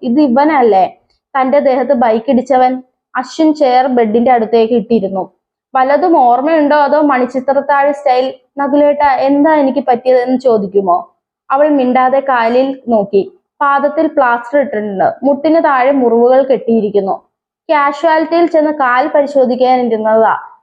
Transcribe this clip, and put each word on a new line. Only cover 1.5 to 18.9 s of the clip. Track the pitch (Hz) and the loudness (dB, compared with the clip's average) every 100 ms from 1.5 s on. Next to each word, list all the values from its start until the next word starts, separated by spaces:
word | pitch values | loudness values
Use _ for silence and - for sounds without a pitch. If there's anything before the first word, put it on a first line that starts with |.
| 285 | 0
ദേഹത്ത് | 277 254 285 | 0 0 0
ബൈക്ക് | 277 240 220 226 | 0 0 0 0
ഇടിച്ചവൻ. | 247 - 254 254 262 - _ _ | -2 0 0 0 -2 -10 _ _
അശ്വിൻ | 247 254 - 311 | -10 -8 -2 0
ചെയർ | 302 277 247 262 | 0 0 2 0
ബെഡിന്റെ | 247 226 226 240 | 0 0 0 2
അടുത്തേക്ക് | 247 220 233 220 | 0 2 0 2
ഇട്ടിരുന്നു. | 240 226 226 196 190 180 _ _ _ _ | 0 0 -2 -2 -6 -8 _ _ _ _
"വല്ലതും | 262 262 285 349 320 | -2 0 0 2 2
ഓർമ്മയുണ്ടോ, | 247 240 262 330 294 294 | 4 2 0 0 2 2
അതോ | 285 294 | 2 2
മണിച്ചിത്രത്താഴ് | 294 262 254 262 262 269 277 277 285 | 0 0 -2 -4 -4 -2 0 0 0
സ്റ്റൈൽ?" | 285 285 254 262 - _ - | -2 -2 0 -2 -6 _ -8
"നകുലേട്ട, | 277 285 294 285 | -2 2 2 2
എന്താ | 285 254 269 285 302 | 0 0 0 2 2
എനിക്ക് | 311 269 277 262 | 2 0 -2 -2
പറ്റിയതെന്ന് | 240 254 254 247 254 | -2 0 0 0 -2
ചോദിക്കുമോ?" | 254 220 196 196 190 175 - _ _ _ - | 0 0 0 -2 0 -2 -4 _ _ _ -4
അവൾ | 277 302 | 0 2
മിണ്ടാതെ | 285 254 254 254 269 | 2 0 0 2 0
കാലിൽ | 277 254 226 247 269 269 - | 0 -2 0 0 -2 -4 -2
നോക്കി. | 226 202 202 185 - _ - | -2 0 -2 -4 -8 _ -4
പാദത്തിൽ | 285 277 285 294 320 | -2 0 0 -2 -2
പ്ലാസ്റ്റർ | 302 247 240 - 294 | 0 0 -2 -2 -2
ഇട്ടിട്ടുണ്ട്. | 254 214 214 190 160 - | -2 -4 -6 -2 -2 0
മുട്ടിന് | 262 277 320 320 | -2 0 0 0
താഴെ | 320 269 254 | 2 0 0
മുറിവുകൾ | 277 240 233 240 262 | 0 0 2 2 2
കെട്ടിയിരിക്കുന്നു. | 277 247 247 226 208 202 190 - _ _ _ _ - | 2 -2 0 -2 0 -2 -4 -6 _ _ _ _ -4
"കാഷ്വാലിറ്റിയിൽ | 302 285 294 339 320 320 330 339 | -2 -2 -2 0 0 0 0 0
ചെന്ന് | 330 302 | 0 0
കാൽ | 302 254 | -2 0